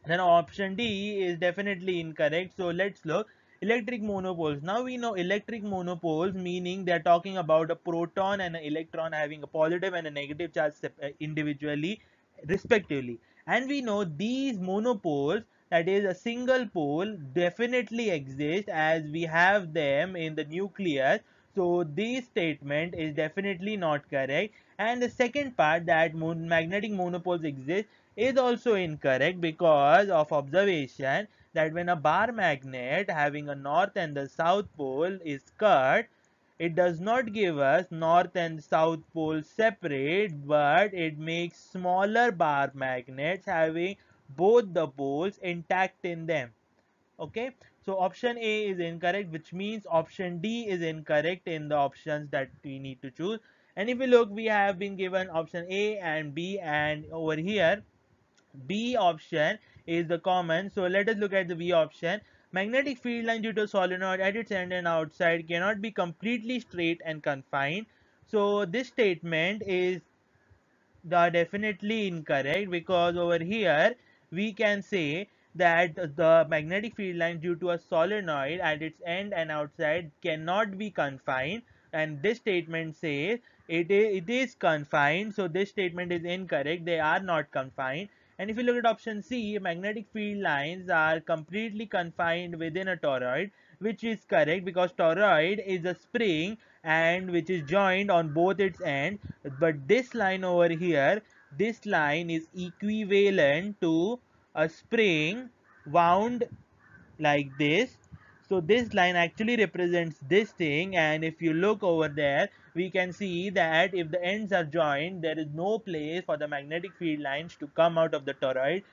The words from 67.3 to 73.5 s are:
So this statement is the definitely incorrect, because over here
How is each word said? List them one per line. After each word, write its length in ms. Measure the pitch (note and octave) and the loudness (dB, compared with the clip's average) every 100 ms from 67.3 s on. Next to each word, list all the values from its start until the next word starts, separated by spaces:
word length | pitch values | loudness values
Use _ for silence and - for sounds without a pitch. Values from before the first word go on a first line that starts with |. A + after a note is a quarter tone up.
| C#3 - C#3+ C#3 F#3 A3+ _ _ _ _ | -4 -4 -2 -2 -4 -8 _ _ _ _
So 380 | G#3+ G3+ G3+ | 2 2 2
this 240 | G3 A3+ B3 | 0 -4 -4
statement 720 | - G#3 E3+ E3+ D#3+ F3 G#3+ | 0 2 2 -2 0 0 -2
is 360 | G3 F#3 F3+ F#3 _ _ _ _ _ _ _ _ _ _ | -2 0 0 -2 _ _ _ _ _ _ _ _ _ _
the 240 | E3 F3 F3 | 0 4 4
definitely 760 | E3+ E3 G3+ G#3+ G3+ G#3 A3 G3 | 4 0 -2 -4 -4 -2 -2 -2
incorrect, 640 | E3+ D3+ C#3+ C3+ F3 G3+ | -4 -2 0 2 -2 -2
because 460 | F3 E3 F3+ F3 | -4 0 2 2
over 280 | F3 E3+ E3+ | 2 2 0
here 520 | E3+ | 0